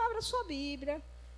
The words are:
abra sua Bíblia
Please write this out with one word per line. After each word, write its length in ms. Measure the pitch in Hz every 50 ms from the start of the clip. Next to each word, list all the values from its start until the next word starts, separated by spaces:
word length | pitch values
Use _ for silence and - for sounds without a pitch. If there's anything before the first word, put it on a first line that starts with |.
| 466
abra 160 | 466 453 440
sua 240 | 440 - 480 494 480
Bíblia 580 | 466 294 269 285 285 285 262 269 285 294 320 - - - - - - -